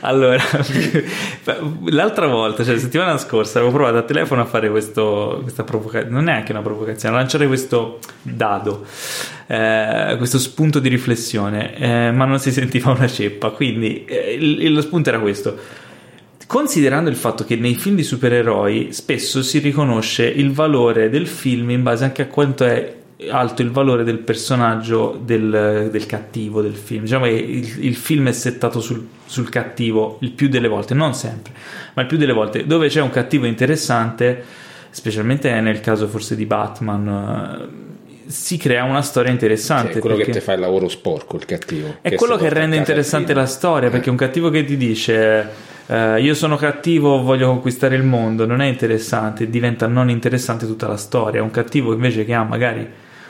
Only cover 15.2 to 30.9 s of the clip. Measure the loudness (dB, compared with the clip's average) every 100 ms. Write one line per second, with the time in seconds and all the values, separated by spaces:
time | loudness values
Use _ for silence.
15.2 | 0 -2 -4 -6 -16 -20 -20 -20 -20 -20
16.2 | -20 -20 -2 -2 0 2 2 2 0 0
17.2 | -2 -4 -4 0 0 0 0 0 0 0
18.2 | 2 2 2 2 2 0 -2 -8 -4 -4
19.2 | -2 -2 0 0 2 2 2 2 0 0
20.2 | 0 2 0 2 2 4 4 4 4 2
21.2 | -2 -4 -2 0 0 0 2 2 0 -2
22.2 | -2 2 2 2 2 2 -2 -12 -20 -14
23.2 | -4 0 0 0 0 2 4 4 2 -2
24.2 | -2 -4 0 2 2 0 0 0 0 -4
25.2 | -2 0 2 2 2 2 0 -2 -4 -8
26.2 | -8 -8 -4 -2 -2 -4 -8 -8 -2 0
27.2 | 2 0 -2 -6 -6 -4 -4 -4 0 2
28.2 | 2 0 -4 -2 -2 -2 -6 -8 -10 -20
29.2 | -10 -6 -4 -4 -4 -4 0 0 0 -4
30.2 | -8 0 2 2 2 0 0